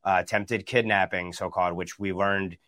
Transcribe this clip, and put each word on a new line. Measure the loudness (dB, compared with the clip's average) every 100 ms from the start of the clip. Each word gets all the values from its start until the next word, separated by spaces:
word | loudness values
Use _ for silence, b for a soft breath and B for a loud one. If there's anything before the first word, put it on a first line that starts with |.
uh, | 2 2
attempted | 2 -2 0 -4 2
kidnapping, | 2 4 2 2 -2 -6
so-called, | -6 -4 0 0 -2
which | -6 -6
we | -4
learned, | 0 2 2 -2 -8